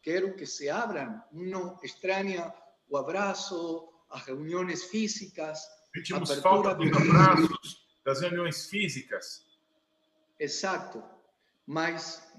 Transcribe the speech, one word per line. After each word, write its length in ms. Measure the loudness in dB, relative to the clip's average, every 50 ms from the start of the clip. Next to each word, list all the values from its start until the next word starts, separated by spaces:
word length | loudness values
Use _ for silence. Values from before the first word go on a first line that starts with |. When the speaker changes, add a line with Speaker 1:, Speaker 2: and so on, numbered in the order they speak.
Speaker 1:
quero 340 | _ -2 0 0 0 -2 -4
que 100 | -8 -12
se 240 | -12 -10 -6 -4 -4
abran. 540 | -2 -2 -4 -4 -4 -6 -6 -8 -10 -12 -14 _
Uno 480 | -14 -10 -8 -6 -6 -6 -6 -8 -10 -12
extraña 720 | -14 -14 -14 -6 -2 0 0 0 0 -2 -2 -4 -6 -6 -10 -14 -20 -20 _ _ _ _
o 80 | -2
abrazo, 920 | -2 -2 -2 -2 0 0 0 -2 -4 -6 -6 -6 -6 -4 -4 -6 -6 -8 -14 _ _ _ _
as 160 | -14 -14 -10
reuniões 580 | -8 -8 -8 -6 -4 -2 -2 -2 -2 -4 -6 -8
físicas, 840 | -4 -2 -2 0 0 -2 -6 -8 -12 _ -8 -8 -8 -8 -10 -14 -16 -20 _ _ _ -12
Speaker 2:
Sentimos 340 | -10 -6 -4 -2 -2 0 0
Speaker 1:
apertura 420 | -2 2 6 6 6 6 6 2
Speaker 2:
falta 40 | 2
dos 160 | 2 2 4
Speaker 1:
do 60 | 4
Speaker 2:
abraços, 880 | 6 6 8 10 10 10 10 10 8 6 4 2 -4 -10 -12 -14 -14 _ _ _ _ _
das 160 | -2 0 0
reuniões 480 | 0 -2 -2 -2 -2 -2 -4 -6 -10
físicas. 760 | -6 -2 -2 -2 -2 -2 -6 -8 -8 -8 -8 -8 -10 -16 -16 _ _ _ _ _ _ _ _ _ _ _ _ _ _ _ _ _ _ _
Speaker 1:
Exacto. 640 | _ -6 -4 -4 -4 -2 -2 -2 -4 -6 -10 -12 -14 -16 -16 -20 -20 _ _ _ _ _ _ _ _ _
Mas 560 | -6 -2 0 0 0 -2 -4 -8 -10 -12 -14 -18 -20 -20